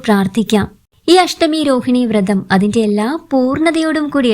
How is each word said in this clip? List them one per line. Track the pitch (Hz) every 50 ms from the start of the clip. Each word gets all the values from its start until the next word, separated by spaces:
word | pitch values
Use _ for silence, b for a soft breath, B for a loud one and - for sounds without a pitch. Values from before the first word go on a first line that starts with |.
| - -
പ്രാർത്ഥിക്കാം. | 214 196 196 196 - 240 214 - 214 208 190 - - _ _ _ _ _ _ -
ഈ | 330 370 359 -
അഷ്ടമി | - - 330 320 302 320 302 285
രോഹിണി | 262 247 - 262 247 247 247 233
വ്രതം | 226 214 196 190 202 190 - - 190 190
അതിൻ്റെ | 196 208 208 233 220 208
എല്ലാ | 202 208 214 233 294 330 320 -
പൂർണ്ണതയോടും | - 262 254 254 269 294 320 330 311 330 320 320 311 311 302 294 294
കൂടി | 277 262 247